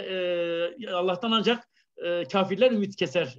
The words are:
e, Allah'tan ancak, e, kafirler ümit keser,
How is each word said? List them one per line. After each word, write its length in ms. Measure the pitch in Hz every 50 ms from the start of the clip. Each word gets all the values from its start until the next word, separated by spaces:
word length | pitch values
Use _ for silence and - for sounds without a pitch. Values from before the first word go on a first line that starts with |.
| 196 190 190 185 180 180 175 170 170 170 170 170 170 175 170 -
e, 80 | 220 208
Allah'tan 400 | 190 175 180 190 180 175 233 233
ancak, 360 | 226 226 202 214 240 233 - _ _ _ _ _ _ -
e, 260 | - 175 175 175 170
kafirler 480 | 170 - 196 185 190 196 185 247 262
ümit 240 | 240 208 202 196 196
keser, 420 | - 180 147 139 175 160 127 123